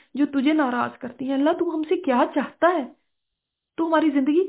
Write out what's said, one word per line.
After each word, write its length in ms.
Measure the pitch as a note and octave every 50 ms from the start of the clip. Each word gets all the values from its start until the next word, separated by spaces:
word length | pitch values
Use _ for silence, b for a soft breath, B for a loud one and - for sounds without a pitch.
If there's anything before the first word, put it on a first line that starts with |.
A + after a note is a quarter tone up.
| B B B
जो 100 | B3+ D4
तुझे 280 | C#4+ C#4+ C#4 B3 D4+ D#4+
नाराज 440 | D#4 C#4 B3 B3 A#3+ A#3+ A#3+ -
करती 280 | - - A#3+ - - B3+
हैं, 80 | C4 C4+
अल्लाह 200 | C4+ C#4+ D#4+ E4+
तू 180 | - F4 E4+
हमसे 240 | D#4+ D#4 D#4 - F#4+
क्या 300 | F4+ - C#4 B3 B3 D#4+
चाहता 420 | E4 - D4 A#3+ - - - -
है, 280 | F4 F#4 D#4 B3 - - _ _ _ _ _ _ _ _ _ _ _ _ _ _ _ _
तू 80 | D#4+ E4
हमारी 240 | E4 D#4+ D#4 D#4+ D4+
जिंदगी 340 | C4 C#4+ C4 D4+ D4 F4+ F#4+